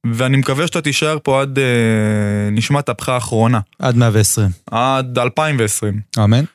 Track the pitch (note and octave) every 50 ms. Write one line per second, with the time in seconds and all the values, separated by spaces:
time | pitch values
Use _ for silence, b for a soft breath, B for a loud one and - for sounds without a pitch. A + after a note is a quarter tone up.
0 | - A#2 A#2 A2+ C3 C3 C3+ C3+ B2+ C3 C3+ C3+ E3+ D#3+ - F3 D3+ D3+ C3 -
1 | D#3 D3+ D#3 D3+ - - C3 C3+ C#3 C#3 C3 C3+ C3+ B2+ B2 A#2+ A#2 A2+ A2 A2
2 | G#2+ G#2+ G#2+ G#2+ G#2 G2+ G#2 G#2 G#2 G#2 G#2+ A2 A#2 - C#3+ C#3+ C#3 - A#2 -
3 | - - B2+ B2 A2+ - - A2 A2+ A#2 B2 A2 G2+ _ _ _ - C3 A#2+ A#2+
4 | A#2+ A#2 G#2 A2 A2 G#2+ - A2+ G#2 F#2+ F2 - _ - - A2+ B2 C3 C3+ C3
5 | C3 B2+ B2 B2 A#2+ A2 - - D#3 D#3 D3 B2+ A2+ G#2 - - - G#2+ G2 G#2+
6 | G#2 _ - - G#2+ G#2 A2+ B2+ D3+ -